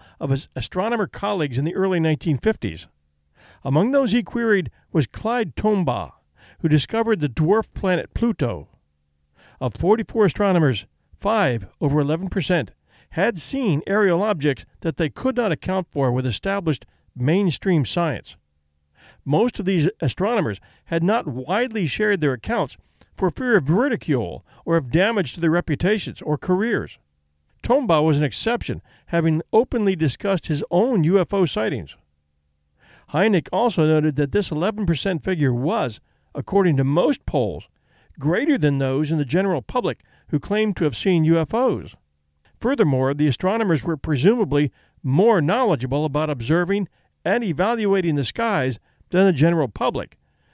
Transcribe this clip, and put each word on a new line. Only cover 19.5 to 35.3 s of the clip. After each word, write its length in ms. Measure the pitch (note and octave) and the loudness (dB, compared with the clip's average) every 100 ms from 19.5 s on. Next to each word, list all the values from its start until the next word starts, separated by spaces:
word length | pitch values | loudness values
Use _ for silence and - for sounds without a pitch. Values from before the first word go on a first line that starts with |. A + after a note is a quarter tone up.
| - | 0
of 60 | F#3 | -2
these 240 | F#3 D3+ - | 2 0 0
astronomers 580 | C#3+ - G3 A#3+ C3+ G2+ _ _ - | -4 -2 -2 0 -2 -4 _ _ -6
had 180 | E3 | -2
not 240 | E3+ A3+ G#3 | 0 0 -2
widely 580 | B2 B2+ G3+ B3 A3 E3+ | -8 -4 -2 -2 -2 -4
shared 360 | - G#3+ G3 | -2 0 0
their 120 | D3 | 0
accounts 420 | B2 - A3+ C#3+ - _ _ _ - | -2 -4 -4 -4 -8 _ _ _ -4
for 140 | F#3 | -2
fear 260 | - B3+ A3 | -2 2 2
of 140 | C3+ | 4
ridicule 720 | F3 C#4 A#3 - C3+ F#2 - - - - | 2 2 -2 0 -2 -2 -8 -16 -14 -2
or 120 | E3 | -2
of 120 | C3 | 2
damage 440 | D#3+ G3+ A3+ E3 | 2 2 0 -2
to 60 | - | -2
their 120 | E3 | 0
reputations 720 | E3+ - D3+ F3+ G#3+ - - | 0 0 -2 0 0 -4 -10
or 140 | - D3 | -6 -4
careers. 600 | - F#3 A3+ F#3+ D#2 - _ _ _ _ _ _ | 0 0 0 -2 -4 -14 _ _ _ _ _ _
Tombaugh 420 | - C4+ B3 D#3+ | 0 0 4 2
was 140 | D#3 C#3+ | 4 2
an 80 | D3 | 0
exception, 560 | - A3 A#3 - F2 - _ _ | -2 -2 -4 -4 -8 -10 _ _
having 360 | E3+ E3 D#3 - | 0 2 0 2
openly 420 | G#3+ A3+ A#3+ G#3 F#3 | 2 2 0 0 0
discussed 520 | D3+ - G3+ F#3+ - | -2 -2 -2 -2 -2
his 160 | D3 - | -6 0
own 320 | F3+ A#3+ A#3 | 0 2 2
U 160 | D#3 F#3+ | 4 2
F 140 | F3 | 2
O 120 | G3 F3+ | 0 0
sightings. 500 | - G#3+ C3+ D2+ - _ _ _ _ _ _ _ _ _ - _ | 0 -4 -4 -8 -18 _ _ _ _ _ _ _ _ _ -20 _
Hynek 360 | D3 G#3+ G3 - | 0 2 2 0
also 320 | F#3 A#3+ F3+ D#3 | 0 0 2 4
noted 300 | D#3 D#3 C#3 | 4 2 0
that 160 | C#3+ | 0
this 180 | F#3+ G3 | 0 -2
eleven 380 | D3+ F3+ G#3 F#3 | -2 -2 -2 -2
percent 360 | D#3+ G3 F3 | -2 -2 -4
figure 300 | F#3+ | -2